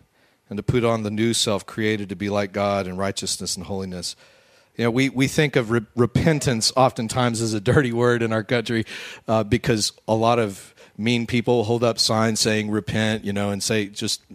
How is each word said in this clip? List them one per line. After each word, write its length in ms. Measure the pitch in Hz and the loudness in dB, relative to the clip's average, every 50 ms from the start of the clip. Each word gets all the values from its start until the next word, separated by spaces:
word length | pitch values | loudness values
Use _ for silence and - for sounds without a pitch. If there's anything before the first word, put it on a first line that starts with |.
| _ _ _ _ _ _ _ _ _ _ | _ _ _ _ _ _ _ _ _ _
and 60 | 104 | -10
to 80 | 104 - | -6 -4
put 180 | - 127 123 | 0 0 2
on 220 | 113 117 113 110 107 | 2 2 0 0 -2
the 80 | 104 | -4
new 200 | 107 107 117 117 | -2 0 0 0
self 320 | 110 - - 117 101 95 - | 2 0 0 0 -2 -2 -4
created 440 | - - 113 110 107 110 104 104 92 | -8 -6 -2 0 0 0 -2 -4 -8
to 80 | 101 | -8
be 120 | 87 104 101 | -6 -4 -2
like 220 | 101 101 104 95 | 0 -2 -2 -2
God 380 | 95 101 101 101 101 98 95 92 | -2 -2 0 0 0 -2 -2 -4
in 80 | 90 | -6
righteousness 600 | 95 98 98 101 - 101 - - - 92 87 - | -4 -4 -4 -4 -4 -6 -6 -6 -6 -6 -8 -8
and 100 | 95 87 | -8 -8
holiness." 500 | 87 101 95 95 92 90 90 87 - - - - - _ _ _ _ _ _ _ _ _ | -8 -8 -8 -8 -8 -10 -10 -10 -10 -12 -14 -20 -20 _ _ _ _ _ _ _ _ _
You 80 | - | -2
know, 80 | 117 117 | -2 0
we, 180 | 113 131 135 131 | 2 2 0 2
we 200 | - 127 135 127 | 2 0 0 2
think 260 | - - 151 139 - | 4 2 2 4 2
of 160 | 139 117 104 | 0 2 2
re-, 160 | 117 117 107 - _ | 0 0 -2 -2 _
repentance 760 | 120 123 - - 131 147 165 156 143 - 147 120 113 - - - | 0 0 2 2 2 4 4 2 2 2 0 0 2 0 0 4
oftentimes 680 | 131 131 123 - - 113 107 - 131 123 120 113 110 | 4 4 4 2 -2 -6 -2 0 0 0 0 0 0
as 140 | 113 110 110 | -2 -2 -2
a 60 | 110 | -2
dirty 320 | 92 127 - 156 135 120 | 0 4 4 4 4 2
word 280 | 117 117 120 123 120 117 | 0 2 2 4 4 2
in 120 | 117 110 | 0 0
our 100 | 110 113 | 0 -2
country, 420 | 104 - 127 120 110 113 117 113 104 - - - - - - - _ - | 0 0 -2 -2 0 0 -2 -2 -2 -4 -10 -14 -14 -16 -16 -14 _ 0
uh, 160 | 110 110 107 | 2 2 2
because 480 | 104 123 113 - 143 117 107 101 - - - _ - | 2 0 0 2 0 0 2 0 -4 -6 -8 _ 0
a 60 | 110 | 0
lot 240 | 110 113 117 120 117 | 2 4 4 4 2
of 340 | 113 101 98 - - - _ _ - - _ - | 0 -2 -4 -10 -18 -20 _ _ -20 -18 _ -4
mean 300 | 107 117 120 117 117 - | 0 0 2 0 0 0
people 340 | 127 120 110 127 123 120 | 0 0 2 2 2 2
hold 220 | 107 107 120 117 120 | 2 0 0 2 2
up 160 | 117 104 - | 0 0 0
signs 400 | - - 113 110 110 113 110 - | 0 0 2 2 2 2 2 2
saying, 280 | - 113 107 107 107 104 | 0 0 0 0 0 0
"Repent," 560 | 107 107 - - - 110 110 110 110 107 101 | -2 -2 -2 -2 -2 0 0 0 -2 -2 -4
you 80 | 101 | -4
know, 180 | 98 101 101 101 | -2 -2 -2 -2
and 120 | 101 98 | -2 -4
say, 240 | - - 113 107 104 | -2 -2 0 0 -2
just, 360 | 98 104 - 113 101 - - _ _ | -4 -6 -6 -4 -4 -4 -6 _ _